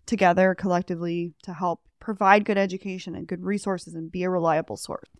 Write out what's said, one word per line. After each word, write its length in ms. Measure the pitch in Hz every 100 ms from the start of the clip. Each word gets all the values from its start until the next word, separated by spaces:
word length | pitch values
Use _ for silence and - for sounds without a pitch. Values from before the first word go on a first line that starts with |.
| -
together 480 | 220 190 175 185
collectively 800 | 185 196 175 185 170 170 170 170 156
to 100 | -
help 280 | 170 180 165 _ _
provide 460 | - 208 190 208
good 140 | 208 196
education 560 | 196 190 202 185 185 165
and 100 | 170
good 160 | 180
resources 520 | 180 202 202 185 -
and 180 | 165 165
be 100 | 180
a 80 | 180
reliable 460 | 185 165 156 160 107
source 320 | - - -